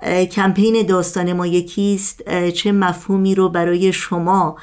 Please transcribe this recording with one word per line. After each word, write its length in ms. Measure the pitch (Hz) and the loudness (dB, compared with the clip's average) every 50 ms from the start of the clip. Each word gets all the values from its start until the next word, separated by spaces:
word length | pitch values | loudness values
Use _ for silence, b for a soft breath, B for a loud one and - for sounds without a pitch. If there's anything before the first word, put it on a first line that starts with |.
اه، 240 | - - 175 180 185 | -6 -2 0 0 0
کمپین 600 | 175 - 208 190 196 190 196 202 226 226 226 214 | 0 0 0 0 2 2 2 2 2 2 2 2
داستان 480 | 180 190 180 175 175 - 185 175 175 180 | 2 2 0 0 -2 -2 -2 -2 -2 -2
ما 140 | 175 175 175 | -2 -2 0
یکیست، 760 | 175 175 175 175 - 208 196 202 202 190 196 - - - - - | 0 0 -2 -2 -4 -2 0 0 0 -2 -2 -6 -8 -8 -8 -6
اه، 240 | 175 180 175 175 | -4 -2 -2 -2
چه 200 | 175 - - 208 | -2 -2 -2 0
مفهومی 640 | 202 202 190 180 170 175 - - 196 190 190 190 190 | 2 2 2 0 -2 -4 -4 -2 -2 0 2 2 2
رو 140 | 190 190 180 | 2 2 2
برای 440 | 170 175 170 175 175 175 185 190 180 | 2 0 0 0 0 2 2 0 0
شما، 640 | - - - 180 170 170 175 190 190 175 156 165 B | -2 -4 -4 -4 -2 0 2 2 2 2 0 -2 B